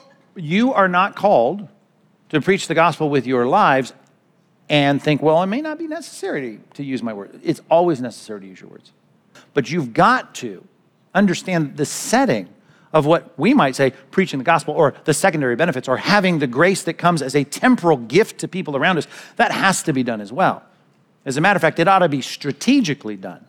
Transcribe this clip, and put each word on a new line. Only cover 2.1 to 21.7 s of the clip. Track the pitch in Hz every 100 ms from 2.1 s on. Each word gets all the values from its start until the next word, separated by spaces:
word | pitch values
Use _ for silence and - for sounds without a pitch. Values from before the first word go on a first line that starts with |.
| _ _
to | 156
preach | 131 196 -
the |
gospel | 160 165 143 151
with | 139 123
your | 127 123
lives | 185 180 135 120 - _ _ _ _ _ _ -
and | 147 143 143
think, | 151 143
"Well, | 147 160
it | 190
may | 233
not | 311 311
be | 330
necessary | 320 269 - 381 208 127 107 -
to, | -
to |
use | 139 127
my | 113
words." | 101 98 -
It's | 165 151 -
always | 165 175 131
necessary | 123 - - 104
to | 95
use | 92
your | -
words. | - _ _ _ _ _ - _
But | 147 117
you've | 170 127
got | 113 202 254 - -
to | 120 90 - _ _ _ _
understand | 180 202 - - 175 143 143
the |
setting | 143 - - 233 262 113 87 _ _ _ _
of | 156 147
what | 165 - -
we | 175
might | 277 143 131
say | 135 - -
preaching | - 185 139
the |
gospel | 123 160 151
or | 151 143 -
the | -
secondary | 147 190 160 131
benefits | 120 170 131 135
or | 123
having | 147 208 185 165
the | 143
grace | 123 180 190
that | -
comes | 160 175 170
as | 135
a | 143
temporal | 139 - 151 240 170 139
gift | 113 156 220 -
to | -
people | 185 156 139
around | 170 170
us. | - - - -
That | 220
has | 151 190 180
to | -
be | 131
done | 123 110
as | 104
well. | 139 165 101 - _ _ _ _ _
As | 139 131
a |
matter | 185 190
of |
fact, | 156